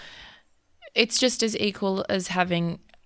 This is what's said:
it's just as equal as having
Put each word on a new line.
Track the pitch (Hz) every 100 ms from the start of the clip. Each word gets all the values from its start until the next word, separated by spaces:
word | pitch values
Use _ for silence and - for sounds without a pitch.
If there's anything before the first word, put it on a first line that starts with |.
| - - - - _ _ _ _ 679 -
it's | 226 -
just | 254 -
as | 226 226
equal | 202 - 196 190 -
as | 190 180
having | 180 180 170 170 - _ -